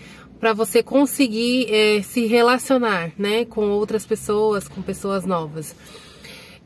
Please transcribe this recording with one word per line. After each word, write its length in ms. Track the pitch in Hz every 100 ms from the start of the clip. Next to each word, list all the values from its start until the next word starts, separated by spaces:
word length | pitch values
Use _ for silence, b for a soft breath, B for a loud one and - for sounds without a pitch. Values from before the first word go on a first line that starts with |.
| B B B -
pra 120 | 226
você 300 | 214 226 240
conseguir, 920 | - 269 285 - 262 214 240 254 220
é, 300 | 214 214 208
se 240 | 196 247 226
relacionar, 840 | 240 240 247 - 262 233 190 165 -
né, 280 | 202 214
com 240 | 233 - 208
outras 340 | 208 208 214
pessoas, 600 | - 220 - 208 214 202 -
com 160 | 196
pessoas 420 | 185 190 202 196
novas. 520 | 185 175 156 160 151 - B B B B B B B B